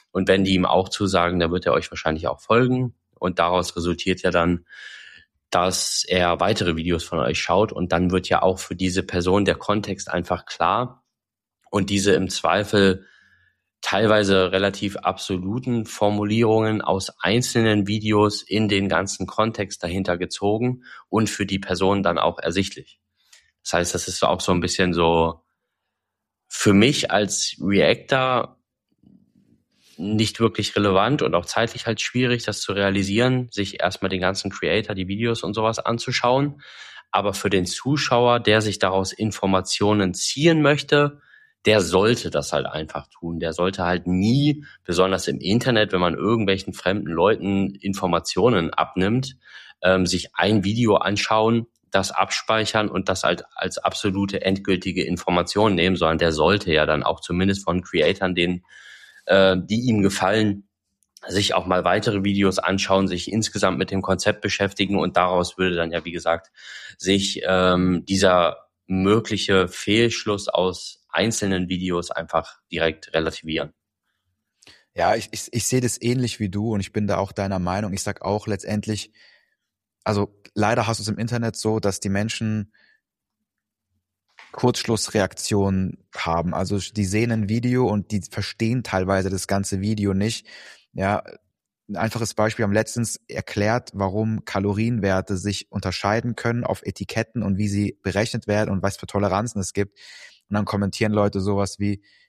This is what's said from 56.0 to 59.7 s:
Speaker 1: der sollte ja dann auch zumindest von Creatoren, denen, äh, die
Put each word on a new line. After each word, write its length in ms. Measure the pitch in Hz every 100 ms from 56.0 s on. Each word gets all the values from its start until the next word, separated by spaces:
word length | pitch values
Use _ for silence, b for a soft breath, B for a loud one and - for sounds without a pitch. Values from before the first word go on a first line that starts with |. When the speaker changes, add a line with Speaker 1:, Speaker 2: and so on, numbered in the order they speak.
| 82 80
Speaker 1:
der 140 | 82
sollte 400 | 76 80 101 -
ja 140 | 78 76
dann 180 | 76
auch 160 | 65 82
zumindest 440 | - 87 95 98
von 180 | - 87
Creatoren, 520 | 87 90 80 - 92
denen, 300 | 90 87 90 - B B B B B -
äh, 300 | 98 95 92
die 220 | 90